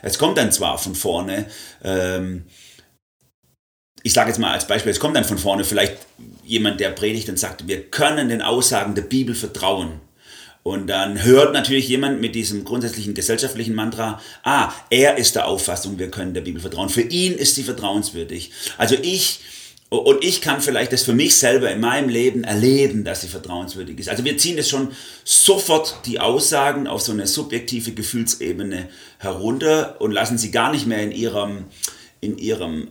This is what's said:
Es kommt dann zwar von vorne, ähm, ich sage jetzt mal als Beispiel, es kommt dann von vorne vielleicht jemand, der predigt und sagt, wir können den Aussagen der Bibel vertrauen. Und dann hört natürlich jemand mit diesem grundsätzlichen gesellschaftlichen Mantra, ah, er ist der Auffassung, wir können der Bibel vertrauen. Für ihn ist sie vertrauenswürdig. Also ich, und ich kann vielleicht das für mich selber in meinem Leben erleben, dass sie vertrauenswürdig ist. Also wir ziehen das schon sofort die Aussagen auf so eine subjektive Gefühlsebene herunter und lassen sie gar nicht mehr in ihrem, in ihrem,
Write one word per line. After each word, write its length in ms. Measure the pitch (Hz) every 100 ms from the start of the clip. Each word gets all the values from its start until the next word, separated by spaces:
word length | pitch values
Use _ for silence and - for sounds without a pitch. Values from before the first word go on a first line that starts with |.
Es 160 | - -
kommt 200 | 160 175
dann 120 | 110
zwar 240 | - - -
von 180 | - -
vorne, 500 | 98 85 95 98 104 - - -
ähm, 600 | - 92 92 92 92 90 80 - - - _ _ _ _ _ _ _ _ _ _ _ _
ich 120 | -
sage 160 | - -
jetzt 80 | -
mal 140 | 101
als 120 | 101 -
Beispiel, 280 | 107 110
es 60 | 98
kommt 160 | 151 147
dann 80 | 110
von 120 | 98
vorne 280 | 101 98 92
vielleicht 320 | 101 - - - - - - -
jemand, 340 | 113 107 98
der 120 | 95
predigt 360 | - 107 110 110
und 100 | 92
sagt, 300 | 95 - -
wir 140 | 92
können 480 | - - 151 156 127
den 120 | 113
Aussagen 540 | 98 120 123 110 104 98
der 60 |
Bibel 340 | 101 131 120 117
vertrauen. 640 | 107 - 95 98 85 78 - _ - - - -
Und 240 | - 98 92
dann 360 | 95 98 98
hört 280 | 110 131 147
natürlich 380 | 147 127 135 127
jemand 320 | 127 139 131
mit 120 | 113
diesem 300 | 113 104 104
grundsätzlichen 500 | 92 120 117 113 104
gesellschaftlichen 600 | 98 - 110 135 113 113 107
Mantra, 460 | 113 110 110 101 - -
ah, 280 | - 139 90 - -
er 280 | 123 143 -
ist 180 | 113 -
der 120 | -
Auffassung, 520 | 95 - 87 98 95
wir 100 | 92
können 240 | 98 92
der 80 | 90
Bibel 200 | 87 82
vertrauen. 260 | 92 85 95
Für 140 | -
ihn 320 | - 175 185
ist 220 | 165 139 -
sie 80 |
vertrauenswürdig. 880 | 131 113 101 101 101 85 80 85 - - - -
Also 180 | 113 131
ich, 400 | 170 185 - - - - - - -
und 340 | 120 139 139
ich 180 | 175 185
kann 200 | 151 139
vielleicht 320 | 143 120 123
das 80 | 127
für 120 | -
mich 240 | 117 151 -
selber 340 | 123 131 117
in 80 | 95
meinem 300 | 120 139 135
Leben 340 | 117 123 123
erleben, 600 | 110 104 127 135 139 107
dass 180 | 85 82
sie 60 | 92
vertrauenswürdig 680 | 92 - 87 92 95 90 -
ist. 120 | -
Also 140 | -
wir 140 | 127 147
ziehen 180 | 170 165
das 140 | -
schon 220 | 135 131 - - -
sofort 840 | - - - 190 - 156 - - -
die 140 | 117
Aussagen 640 | 104 127 147 147 139 143 135
auf 160 | -
so 100 | -
eine 140 | 107 101
subjektive 680 | - 139 120 117 117 117
Gefühlsebene 960 | 113 107 120 113 - 78 92 101 90 92 - - -
herunter 840 | 98 90 107 135 156 156 - -
und 120 | 110
lassen 260 | 98 107 117
sie 140 | 110
gar 200 | 113 120
nicht 140 | 147 113
mehr 160 | 107
in 100 | 104
ihrem, 520 | 98 113 101 101 101 92 - - - - _
in 160 | 104 -
ihrem, 520 | 104 - 85 78 76